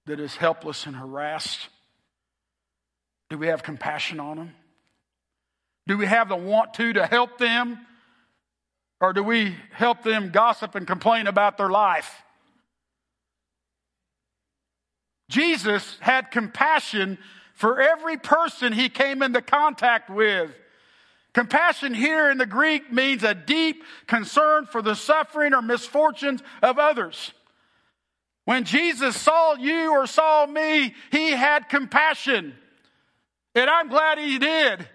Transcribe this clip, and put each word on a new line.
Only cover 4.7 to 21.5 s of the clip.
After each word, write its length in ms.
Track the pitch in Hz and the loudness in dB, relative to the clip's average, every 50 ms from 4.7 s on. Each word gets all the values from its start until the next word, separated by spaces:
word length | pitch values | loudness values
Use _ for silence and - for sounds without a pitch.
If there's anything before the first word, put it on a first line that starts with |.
| _ _ _ _ _ _ _ _ _ _ _ _ _ _ _ _ _ _ _ _ _ _ - | _ _ _ _ _ _ _ _ _ _ _ _ _ _ _ _ _ _ _ _ _ _ -6
Do 100 | - 196 | -4 -4
we 100 | 208 202 | -2 0
have 220 | 190 220 233 226 196 | 2 2 2 2 0
the 80 | 196 | -2
want 380 | 175 175 196 208 220 226 220 - | -6 -2 0 0 0 0 0 -2
to, 180 | - 233 233 | -4 -2 0
to 140 | 214 202 175 | 0 0 0
help 320 | - 240 240 247 240 - - | 2 2 0 0 0 -2 -2
them? 480 | 240 233 233 240 247 240 233 220 - _ _ _ _ _ _ _ _ _ _ _ _ _ _ _ _ _ _ _ _ _ _ - | 0 0 0 0 -2 -4 -8 -12 -16 _ _ _ _ _ _ _ _ _ _ _ _ _ _ _ _ _ _ _ _ _ _ -2
Or 120 | 180 190 | 0 0
do 120 | 185 196 202 | 0 0 0
we 320 | 214 233 226 214 196 170 151 - - | 0 0 0 0 -2 -4 -10 -16 -12
help 320 | - - 226 240 240 240 - | -4 -2 0 0 0 -2 -2
them 260 | 226 220 220 202 180 | -2 -2 -2 -2 0
gossip 460 | 165 202 226 233 214 - 220 208 - | 2 2 2 2 0 -2 -6 -10 -8
and 100 | 196 180 | -8 -6
complain 400 | - 185 175 - 220 226 226 214 | -6 -4 0 2 2 2 2 0
about 300 | 202 196 202 208 202 202 | 0 2 2 2 2 0
their 120 | - 196 190 | 0 -2 0
life? 540 | 190 208 214 190 170 156 - - - - _ _ _ _ _ _ _ _ _ _ _ _ _ _ _ _ _ _ _ _ _ _ _ _ _ _ _ _ _ _ _ _ _ _ _ _ _ _ _ _ _ _ _ _ _ _ _ _ _ _ _ _ _ _ _ _ _ _ _ _ _ - | 2 2 2 2 0 -2 -6 -10 -16 -20 _ _ _ _ _ _ _ _ _ _ _ _ _ _ _ _ _ _ _ _ _ _ _ _ _ _ _ _ _ _ _ _ _ _ _ _ _ _ _ _ _ _ _ _ _ _ _ _ _ _ _ _ _ _ _ _ _ _ _ _ _ -4
Jesus 680 | - 262 320 339 320 233 175 214 208 196 - - - - | -2 0 2 2 0 0 0 -2 -2 -2 -4 -8 -12 -4
had 320 | - 226 262 262 214 - | 0 2 2 2 0 -2
compassion 880 | - 233 220 - - - - 208 311 285 - - 208 208 190 196 190 - - - - - - _ _ | -4 -4 -4 -4 -2 0 2 2 2 0 0 -2 -4 -4 -2 -4 -6 -10 -14 -20 -20 -20 -20 _ _
for 260 | - 208 220 254 269 | -2 0 0 2 4
every 360 | 269 302 330 311 320 330 320 | 4 4 2 2 -2 -6 -8
person 560 | 269 - - 294 320 339 311 - - 240 240 | -4 -2 0 2 2 2 0 -2 -2 -2 -2
he 160 | 220 226 262 240 | 0 0 -2 -2
came 360 | - - 269 277 277 269 277 | 0 -2 -2 -2 -2 -2 -2
into 180 | 262 240 247 | 0 0 -2
contact 680 | 247 - 277 294 302 302 - - - 247 233 220 - - | 0 2 2 2 2 2 0 0 0 2 2 0 -2 -4
with. 460 | 190 208 220 214 202 185 165 156 131 - _ _ _ _ _ _ _ _ _ _ _ _ _ _ - | -2 0 0 2 0 0 -4 -6 -10 -18 _ _ _ _ _ _ _ _ _ _ _ _ _ _ -2
Compassion 600 | 240 233 - | -2 0 2